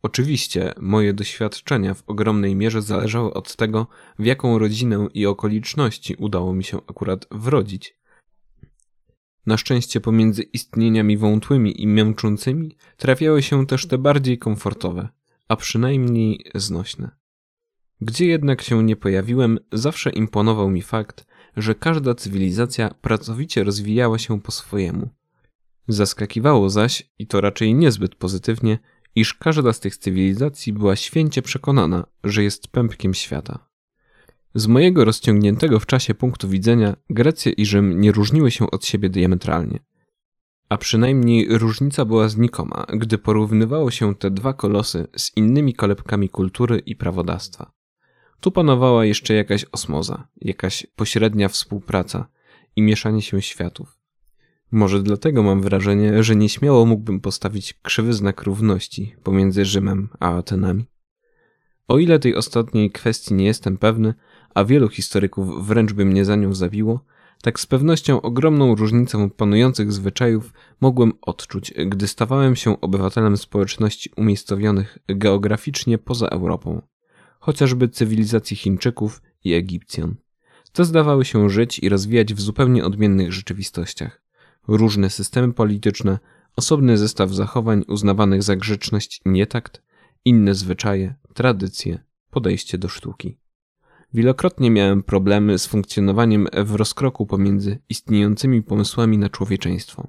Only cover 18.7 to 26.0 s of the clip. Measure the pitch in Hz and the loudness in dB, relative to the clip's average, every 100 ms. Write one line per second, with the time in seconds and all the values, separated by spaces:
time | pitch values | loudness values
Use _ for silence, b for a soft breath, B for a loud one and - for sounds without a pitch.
18.7 | 117 110 107 101 95 101 123 120 113 _ | 0 2 0 0 -2 0 0 2 0 _
19.7 | 107 135 160 - - 110 104 107 107 98 | -4 -4 -4 -6 -4 -4 0 0 0 0
20.7 | 92 - 110 104 - b b b - 107 | -2 -4 -6 -8 -14 b b b -6 -4
21.7 | 107 165 160 135 120 101 98 95 92 123 | -2 0 0 -2 -4 -4 -2 -2 0 -4
22.7 | - 110 - - 110 113 113 160 - 101 | -2 -6 -6 -4 -4 -4 -8 -4 -2 -2
23.7 | 101 104 110 120 113 113 107 - - - | -2 -2 0 0 -2 -4 -6 -6 -14 -8
24.7 | 101 92 85 101 _ _ _ _ _ _ | -6 -4 -4 -8 _ _ _ _ _ _
25.7 | _ - 104 | _ -4 0